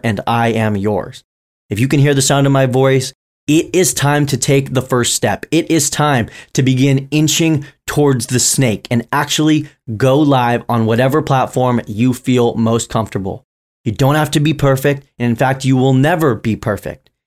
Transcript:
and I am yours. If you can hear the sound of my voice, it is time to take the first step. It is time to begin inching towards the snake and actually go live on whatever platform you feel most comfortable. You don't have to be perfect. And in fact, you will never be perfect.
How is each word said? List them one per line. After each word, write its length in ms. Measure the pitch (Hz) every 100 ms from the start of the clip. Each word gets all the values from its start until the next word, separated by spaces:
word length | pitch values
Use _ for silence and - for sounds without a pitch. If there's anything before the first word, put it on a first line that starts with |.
| 117
and 160 | 101 -
I 240 | 117 117
am 240 | 110 110 101
yours. 480 | 104 101 - - _ _ _ _ -
If 120 | 101
you 80 | 135
can 100 | 151
hear 140 | 147
the 80 | 139
sound 260 | 135 139 139
of 60 |
my 120 | 135 131
voice, 460 | 131 135 131 127 _ _ _ -
it 300 | 156 160 175
is 180 | 180
time 320 | - 139 147 143
to 100 | 123
take 360 | - 135 139
the 80 | 131
first 340 | - 123 117 -
step. 300 | 110 95 -
It 180 | 160 160
is 200 | 160 -
time 400 | - 147 127 101 - -
to 100 | -
begin 460 | 131 127 139 135 135
inching 540 | 151 156 - 160 147 139 _ -
towards 400 | 147 143 127 110
the 120 | 127
snake 480 | - - 127 98 -
and 160 | 120 -
actually 560 | 143 143 - 156 156 143 _ - 104
go 200 | 131 135
live 460 | 147 135 120 120 -
on 160 | 117 110
whatever 360 | 113 131 151
platform 600 | 151 135 107 127 127 120 -
you 260 | 104 127
feel 420 | 117 - 123 117 113
most 340 | 113 117 -
comfortable. 540 | 117 104 101 95 - _ _ _ _
You 100 | 117
don't 220 | 104 135 151
have 160 | 147
to 100 | 156
be 120 | 151
perfect. 540 | 139 139 131 147 143 _ -
And 120 | 120
in 80 | 113
fact, 260 | 135 135
you 140 | 131 131
will 160 | 135
never 420 | 131 147 175 151 107
be 220 | 117 98
perfect. 520 | - 98 71 - _ _